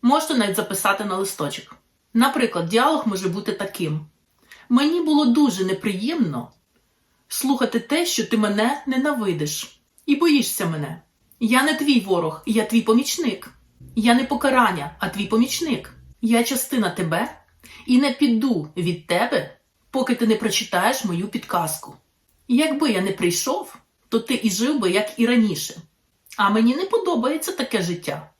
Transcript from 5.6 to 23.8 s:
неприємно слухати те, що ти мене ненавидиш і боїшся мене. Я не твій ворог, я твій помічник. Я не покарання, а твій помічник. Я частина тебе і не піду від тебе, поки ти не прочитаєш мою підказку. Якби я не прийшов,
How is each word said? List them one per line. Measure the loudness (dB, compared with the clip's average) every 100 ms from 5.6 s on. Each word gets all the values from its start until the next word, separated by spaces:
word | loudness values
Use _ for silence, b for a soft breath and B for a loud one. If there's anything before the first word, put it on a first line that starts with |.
неприємно | -2 -2 -2 -2 -2 0 -2 -2 -10 _ _ _ _ _ _ _ _
слухати | -6 -2 0 0 -2
те, | -2 -2 0
що | -2 -2
ти | 0
мене | 0 2 0 -2 -2
ненавидиш | -2 0 -2 -2 -2 -4 -6 -10 _ _ _ -2
і | 2
боїшся | 4 4 2 -2 -4
мене. | -4 -6 -10 _ _ _ _
Я | 2 2
не | 2
твій | 0 2 2
ворог, | 2 0 0 -6 -2
я | 0
твій | 2 0
помічник. | 4 2 2 -2 -2 -4 -12 -20 _ _ -8 0
Я | 4
не | 4
покарання, | 2 0 2 4 2 0 -8 -8
а | -8
твій | -4 -2
помічник. | 2 2 0 -4 -4 -6 -20 -20 -6
Я | 2 2
частина | 2 -2 -2 -2 -2
тебе | -2 -2 -2 -4 -10 _ _ B B B
і | 4
не | 4
піду | 2 2 2 2 -2 -4 -4
від | -2 -2 -2
тебе, | 0 0 -2 -4 -16 _ _ _
поки | -4 -2
ти | 0 2
не | 2
прочитаєш | 0 -2 -2 0 0 0
мою | -4 -4 -4
підказку. | -8 -4 -4 -4 -6 -12 -20 _ _ _ _ _
Якби | 2 2 0 0
я | 0
не | -2
прийшов, | 0 -2 0 -2 -4 -6 -18